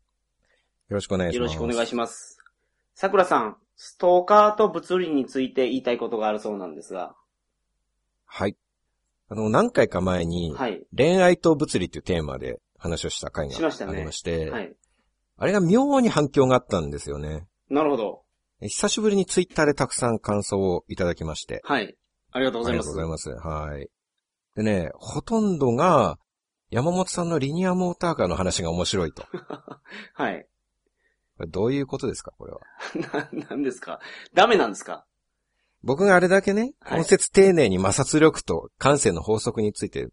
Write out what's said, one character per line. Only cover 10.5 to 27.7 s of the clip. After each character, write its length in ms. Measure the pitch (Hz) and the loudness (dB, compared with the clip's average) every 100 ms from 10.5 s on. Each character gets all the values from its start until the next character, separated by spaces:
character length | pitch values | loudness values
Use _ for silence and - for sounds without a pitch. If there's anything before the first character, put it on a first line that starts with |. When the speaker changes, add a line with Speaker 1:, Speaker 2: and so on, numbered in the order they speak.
| 71 | -4
Speaker 2:
は 120 | 123 | -6
い。 140 | 87 - 101 | -8 -6 0
Speaker 1:
恋 240 | 147 190 | 2 6
愛 160 | 180 180 | 4 4
と 180 | 170 151 | 4 2
物 220 | 151 113 | 0 -2
理 80 | 87 | -2
っ 40 | |
て 80 | - | -6
い 20 | |
う 20 | |
テ 180 | - 87 | -4 -2
ー 20 | |
マ 160 | 73 65 | -4 -8
で 200 | 64 58 _ _ | -10 -10 _ _
話 260 | 85 80 82 | -6 -4 -6
を 40 | |
し 100 | - | -8
た 100 | - | -8
回 200 | - 73 | -8 -8
が 40 | |
Speaker 2:
し 80 | 67 | -4
ま 80 | 160 | -4
し 80 | 131 | -4
た 80 | 98 | -8
ね。 60 | |
Speaker 1:
あ 40 | 78 | -8
り 40 | |
ま 80 | 78 | -8
し 120 | - | -8
て、 260 | 87 82 78 | -6 -4 -4
Speaker 2:
は 120 | 113 | -8
い。 140 | 98 - _ _ _ _ _ _ | -10 -16 _ _ _ _ _ _
Speaker 1:
あ 80 | 156 | -2
れ 60 | |
が 100 | 202 | 2
妙 380 | 165 226 285 269 | 4 4 4 4
に 100 | 226 | 2
反 180 | 156 147 | 2 2
響 200 | 143 127 | 2 4
が 80 | 127 | 2
あ 40 | |
っ 60 | - | 2
た 140 | 95 | -2
ん 80 | 73 | -2
で 80 | 71 | -8
す 100 | 73 | -8
よ 120 | 71 | -8
ね。 260 | 76 78 85 _ - | -8 -10 -12 _ -6
Speaker 2:
な 140 | 139 | -2
る 80 | 151 | 0
ほ 60 | 131 | -2
ど。 260 | 101 - _ _ _ _ | -4 -8 _ _ _ _
Speaker 1:
え、 60 | 101 | -12
久 220 | - 208 | -4 -2
し 100 | - | 0
ぶ 120 | 214 | 2
り 40 | 196 | 2
に 120 | 180 | 2
Twitter 400 | - 180 - 147 | 0 -2 2 2
で 80 | 143 | 2
た 100 | 131 | -2
く 80 | |
さ 160 | - 123 | -2 -2
ん 80 | 110 | -2
感 240 | - 104 | -2 -2
想 160 | 98 101 | -2 0
を 280 | 95 87 - | 0 -2 -4
い 80 | 92 | -2
た 100 | 90 | -2
だ 80 | |
き 100 | 85 | -2
ま 120 | 80 76 | -6 -8
し 100 | - | -10
て。 160 | - - | -10 -4
Speaker 2:
は 140 | 139 | -4
い。 160 | 98 - _ _ _ 123 | -4 -12 _ _ _ -4
あ 40 | |
り 60 | 131 | -2
が 60 | |
と 60 | 117 | -2
う 40 | |
ご 40 | 120 | -4
ざ 60 | |
い 40 | 117 | -4
ま 40 | |
す。 80 | 76 | -6
Speaker 1:
あ 40 | |
り 40 | 78 | -8
が 60 | |
と 20 | 80 | -8
う 0 | |
ご 60 | 78 | -8
ざ 120 | 78 | -10
い 40 | 60 | -12
ま 60 | |
す。 60 | 80 | -8
は 320 | 78 76 71 | -8 -8 -10
い。 100 | 71 _ _ _ _ _ _ - | -14 _ _ _ _ _ _ -4
で 80 | |
ね、 260 | 107 98 82 - | -2 0 -2 -8
ほ 260 | 117 139 | -10 -10
と 180 | - 226 | -4 -2
ん 200 | 208 165 | 0 2
ど 120 | 131 | 2
が、 460 | 117 180 151 95 71 _ _ _ _ _ | 2 4 4 2 -2 _ _ _ _ _
山 200 | 113 156 | -2 0
本 140 | 180 185 | 0 -2
さ 160 | - | -4
ん 80 | 170 | -2
の 80 | 165 | -2
リ 160 | 135 | -2
ニ 140 | 160 | -2
ア 80 | 185 | 0